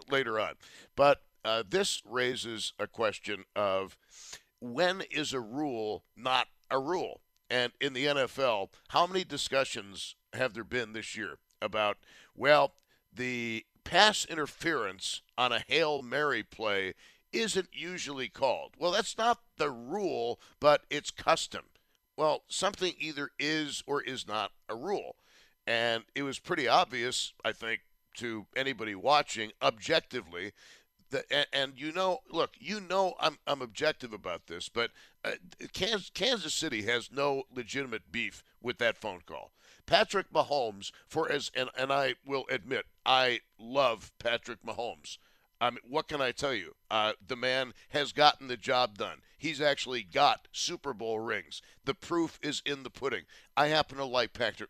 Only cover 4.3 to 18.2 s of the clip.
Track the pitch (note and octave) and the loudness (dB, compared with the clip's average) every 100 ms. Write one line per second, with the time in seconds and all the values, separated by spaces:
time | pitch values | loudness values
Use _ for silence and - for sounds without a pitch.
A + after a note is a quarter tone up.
4.3 | - _ - A#2+ A#2+ F3+ F#3+ F3 C#3+ D3 | -18 _ -16 -8 0 0 0 -4 -4 -2
5.3 | C3+ A2 B2+ D3+ A#2 G#2+ F#2 _ - B2 | -4 -6 -4 -4 -2 -4 -6 _ -6 2
6.3 | B2+ - _ - C3 C3+ F3 A2+ - _ | 2 2 _ -2 -2 0 -2 -4 -8 _
7.3 | _ - B2 B2 - C#3 B2+ C#3+ C#3+ B2 | _ -2 0 0 -2 -4 0 0 2 0
8.3 | - C3+ G#2+ G#2 - - C#3+ F3 F#3 F3 | 0 0 0 -2 -10 -2 2 2 2 -4
9.3 | C#3+ - C3+ C3 A#2+ G2+ F2+ - - _ | -4 -2 0 0 -4 -10 -12 -12 -14 _
10.3 | A2+ B2+ G#2+ F#2+ B2 A2+ A2 G#2+ - G#2 | -4 -4 -4 -6 -4 -4 -6 -8 -8 -8
11.3 | C#2 _ - G#2+ G#2+ G#2 G2+ - - - | -10 _ -8 -4 0 0 0 -8 -20 -20
12.3 | - C3 D3 C#3+ _ _ _ _ - B2+ | 0 6 8 6 _ _ _ _ -6 -4
13.3 | B2 A#2 A2+ - _ - E3+ G#3 G3+ - | -2 -4 -6 -8 _ 0 6 6 4 -4
14.3 | D#3+ C#3+ - E3 D3+ G#2 F#2 - - _ | -4 -6 -4 -2 -2 -2 -6 -8 -8 _
15.3 | - B2 A#2 - C3+ D#3 D3 B2 C3 D3+ | 0 2 2 2 2 2 0 -2 -2 0
16.3 | A#2+ G#2 - G#2+ G2 F#2+ - - - _ | 0 -4 -4 0 0 0 -6 -16 -20 _
17.3 | - A3+ F3 F3+ - D#3+ F3+ B2+ C#3 | -2 0 0 -2 -6 -10 -8 -8 -6